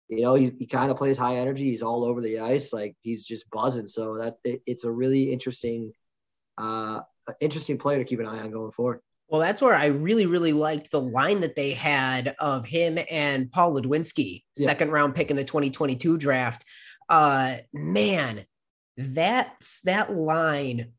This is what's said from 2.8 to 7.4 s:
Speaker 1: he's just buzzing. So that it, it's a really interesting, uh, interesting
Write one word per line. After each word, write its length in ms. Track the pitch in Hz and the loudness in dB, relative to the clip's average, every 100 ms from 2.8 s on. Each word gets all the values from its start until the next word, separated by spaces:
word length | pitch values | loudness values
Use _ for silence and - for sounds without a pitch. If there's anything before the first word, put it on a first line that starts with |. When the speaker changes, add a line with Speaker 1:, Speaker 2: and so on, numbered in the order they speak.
| 104 - | -8 -8
Speaker 1:
he's 240 | 113 113 - | -8 -8 -8
just 240 | 113 - | -12 -10
buzzing. 380 | 110 127 123 101 | -2 -2 -2 -6
So 280 | 113 110 110 | -6 -6 -4
that 200 | 117 - | -6 -6
it, 180 | 123 123 | -6 -6
it's 200 | - 120 | -6 -6
a 60 | 120 | -4
really 400 | 117 131 135 135 | -2 2 2 2
interesting, 640 | 123 127 120 120 117 110 - _ _ _ _ _ - | -2 -4 -6 -6 -6 -8 -14 _ _ _ _ _ -10
uh, 440 | 110 110 110 110 - _ - | -6 -6 -6 -8 -10 _ -14
interesting 380 | - | -4